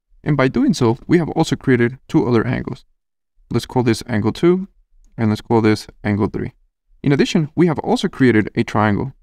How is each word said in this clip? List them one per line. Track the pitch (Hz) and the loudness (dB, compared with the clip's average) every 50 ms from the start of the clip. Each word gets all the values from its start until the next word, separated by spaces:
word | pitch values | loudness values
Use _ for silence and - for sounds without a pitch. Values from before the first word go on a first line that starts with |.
| _ _ _ _ | _ _ _ _
And | - 151 151 | -6 -2 0
by | 139 131 135 | 2 0 2
doing | 131 233 262 302 175 | 2 2 2 2 2
so, | - 135 113 117 - - - | 2 2 0 0 0 0 0
we | 147 175 | 0 2
have | 165 - | 2 0
also | - - 165 - 151 | -2 -2 -2 -2 -2
created | - - - 131 120 120 117 131 - _ - | -2 0 0 2 2 2 0 -2 -8 _ -4
two | - 160 120 - | -2 0 0 2
other | 123 113 127 | 0 0 0
angles. | 123 123 120 117 - 131 - - _ _ _ _ _ _ _ _ _ _ _ _ _ | 0 -4 -6 -6 -8 -12 -12 -16 _ _ _ _ _ _ _ _ _ _ _ _ _
Let's | - 117 - | -6 -6 -6
call | - - 131 120 | -2 -2 0 0
this | 123 113 - - | 2 0 -2 -4
angle | - 113 107 98 110 101 | -6 -6 -2 -2 -2 -2
two, | - - 170 180 190 185 - _ _ _ _ _ _ _ _ _ - | 2 2 2 2 2 -2 -8 _ _ _ _ _ _ _ _ _ -2
and | 117 107 | -2 0
let's | 104 - | 0 -2
call | - - 120 113 | -2 0 2 4
this | 110 110 107 - - - - - - | 4 4 2 2 -2 -10 -18 -8 -4
angle | 104 104 98 104 92 | -4 -2 -2 -2 -4
three. | - - - - - _ _ _ _ _ _ _ _ _ | -4 -6 -8 -8 -10 _ _ _ _ _ _ _ _ _
In | - 135 143 | -2 0 2
addition, | 135 - - - 190 156 139 - | 2 2 0 0 -2 -2 -2 0
we | - 170 175 | 0 2 2
have | 147 - | 0 -2
also | - - 208 247 - 180 | -2 -2 -2 -2 -2 -4
created | - - 131 123 110 107 107 - - | -2 2 2 4 4 2 0 0 -2
a | - 117 | -4 -4
triangle. | - - 117 107 107 101 - - 135 - _ | -2 -2 0 0 0 0 -2 -4 -6 -10 _